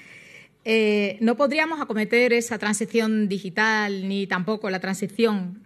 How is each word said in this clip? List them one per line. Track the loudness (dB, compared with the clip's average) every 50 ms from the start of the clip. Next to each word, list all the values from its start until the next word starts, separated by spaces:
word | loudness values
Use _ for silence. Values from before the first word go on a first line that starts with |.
| -20 -20 -20 -20 -20 -20 -20 -20 -20 -20 _ _ -2
Eh, | 0 2 2 4 4 2 2 0 -2 -2 0
no | 0 0 2
podríamos | 4 2 2 2 2 0 0 -2 -4
acometer | -6 -4 -4 -4 -2 2 2 4 4 4 4
esa | 2 0 -2 -4 -4
transición | -2 -2 -2 -2 -2 0 0 0 2 2 2 2 0 0
digital | -2 -4 -6 -6 -2 0 2 2 2 2 0 -2 -2 -4 -4 -2
ni | -2 -2 -2
tampoco | -2 -2 -2 -2 -2 -4 -2 -2 -4
la | -4 -4
transición, | -4 -4 -4 -4 -4 -4 -2 0 2 2 2 0 -4 -6 -10 -12 -16